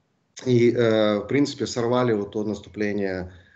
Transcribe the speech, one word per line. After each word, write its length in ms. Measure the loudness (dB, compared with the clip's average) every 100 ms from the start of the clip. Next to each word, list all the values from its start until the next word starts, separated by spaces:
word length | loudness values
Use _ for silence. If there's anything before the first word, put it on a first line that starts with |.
| _ _ _ -8 0
И, 260 | 4 4
э, 480 | 4 2 4 2 2
в 80 | 0
принципе, 400 | 0 0 -2 -6
сорвали 460 | -4 0 0 2
вот 180 | 0 -2
то 120 | -6
наступление, 880 | -6 -6 -10 -6 -4 -2 -4 -4 -8 -14 -20